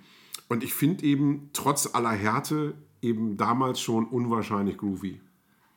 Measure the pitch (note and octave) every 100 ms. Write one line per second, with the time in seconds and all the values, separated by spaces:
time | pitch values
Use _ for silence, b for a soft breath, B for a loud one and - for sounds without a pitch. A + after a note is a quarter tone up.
0 | B B B B - A#2+ A#2+ - C#3+ F#3
1 | D3 C#3+ D3 C#3+ - - C#3 C#3+ - B2
2 | A#2 G#2+ G#2+ B2 C3+ D3+ D3+ D3+ - _
3 | A#2+ A2 A2+ G2+ G#2+ B2 C3 B2 - A2+
4 | A2+ B2+ A#2+ A2+ G#2 G#2 G2+ F2+ G2+ F#2
5 | F#2 - - _ b b b